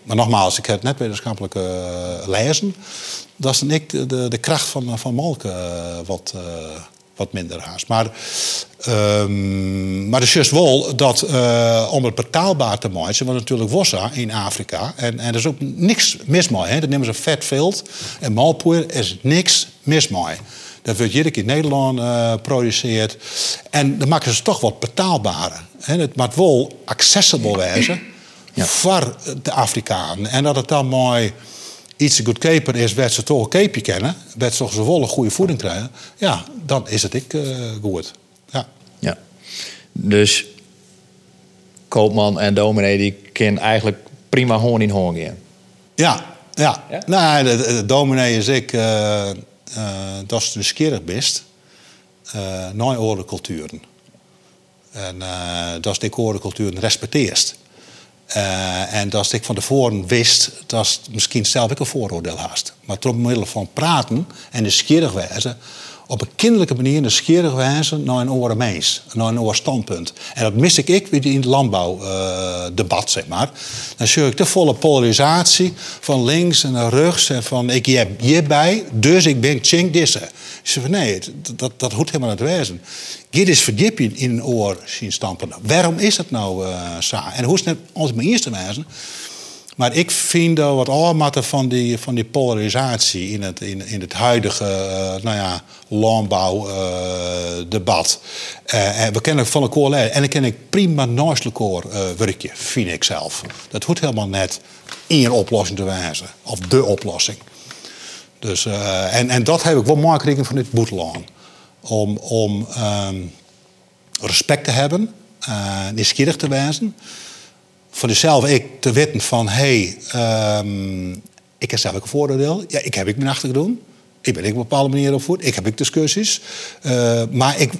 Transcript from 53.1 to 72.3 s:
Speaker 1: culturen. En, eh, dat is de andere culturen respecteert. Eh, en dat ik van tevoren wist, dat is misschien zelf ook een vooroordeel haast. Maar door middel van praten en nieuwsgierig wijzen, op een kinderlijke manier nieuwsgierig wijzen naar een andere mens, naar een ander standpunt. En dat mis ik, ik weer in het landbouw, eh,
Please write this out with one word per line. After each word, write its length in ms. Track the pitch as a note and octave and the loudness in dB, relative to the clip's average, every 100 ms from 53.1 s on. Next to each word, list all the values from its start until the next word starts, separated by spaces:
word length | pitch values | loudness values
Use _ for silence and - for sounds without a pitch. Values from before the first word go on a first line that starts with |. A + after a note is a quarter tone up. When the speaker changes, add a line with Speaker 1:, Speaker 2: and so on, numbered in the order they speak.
| G2 F2+ | -2 -6
Speaker 1:
culturen. 560 | F#2 - E2 D2+ D#2+ - _ _ _ _ _ _ _ _ _ _ | -10 -8 -10 -10 -14 -20 _ _ _ _ _ _ _ _ _ _
En, 300 | - F#2+ F#2 | -12 -10 -10
eh, 500 | F#2 F2+ F2 F2 F2 E2+ | -10 -8 -6 -6 -6 -6
dat 100 | G#2 | -4
is 60 | F#2+ | -4
de 120 | A2 - | -4 -2
andere 240 | A2+ G2 | -2 -2
culturen 400 | G2 - G#2 F2+ | -6 -4 -4 -2
respecteert. 760 | G#2+ - A2 D3 G#2+ - - - _ - - - - _ - | -2 -2 -2 0 0 0 -2 -4 _ -20 -20 -20 -20 _ -6
Eh, 680 | G#2+ G2 F#2 F#2+ F2+ G2 | -4 -2 -2 -4 -4 -4
en 160 | G#2+ G2+ | -4 -2
dat 220 | G#2 G2 | 0 0
ik 100 | A2+ | -2
van 120 | - G2+ | -4 -4
tevoren 520 | - C3+ B2 G#2 F#2 | 0 2 2 0 0
wist, 440 | A#2+ A#2 - - - - | 2 4 4 2 -4 -6
dat 200 | A#2 G#2 | -2 0
is 160 | - - | -2 -6
misschien 340 | G#2+ - A#2+ G2+ | -4 -2 0 0
zelf 260 | C3 A2+ | 2 0
ook 80 | C#3 | 0
een 60 | C#3 | -4
vooroordeel 520 | C3+ G2+ E2+ E2+ E2 | -4 -4 -6 -8 -8
haast. 360 | D#2 - - - - | -8 -8 -8 -12 -10
Maar 120 | G2 | -4
door 160 | C3 A#2 | -2 0
middel 300 | A#2+ B2 G2 | 0 0 -2
van 240 | A2 F#2+ | -6 -6
praten 540 | - D#3+ D3+ - A#2 F#3 - - | -2 2 2 2 -2 -4 -10 -10
en 100 | B2 | -2
nieuwsgierig 500 | G#2 - - D#3+ D3+ | 0 0 4 4 4
wijzen, 460 | F#2+ F2 - B2 A#2 - - - - - | 0 -6 -4 -6 -6 -14 -18 -18 -20 -8
op 140 | B2+ | -6
een 80 | - - | -6 2
kinderlijke 400 | A3+ A3+ E3 B2+ | 4 6 4 2
manier 260 | B2+ D3+ | 2 2
nieuwsgierig 520 | B2+ - - E3 E3+ | 2 2 4 4 4
wijzen 500 | C3 C3 D3 D3+ D#3 | 2 2 2 0 -2
naar 160 | C#3 B2+ | 0 0
een 100 | B2 | 0
andere 260 | C3 B2 A2 | 0 0 0
mens, 480 | A#2+ E2+ - - - | 0 0 -2 -4 -6
naar 140 | A2+ A2+ | -2 0
een 100 | A#2 | 0
ander 180 | A2 G#2+ | 0 0
standpunt. 580 | - B2+ G#2 E2+ E2 - - | 0 -2 -4 -8 -8 -12 -14
En 100 | - | -2
dat 100 | A2+ | 0
mis 240 | G#2+ F3 E3 | 4 4 4
ik, 100 | C#3 | 4
ik 200 | F#3+ G3 | 2 2
weer 180 | C#3+ C3+ | 0 2
in 100 | C3+ | 2
het 100 | B2+ | 4
landbouw, 580 | C3+ B2+ G2 F2 F#2 | 4 4 2 0 -4
eh, 640 | G2 F#2+ F#2+ | -4 -4 -2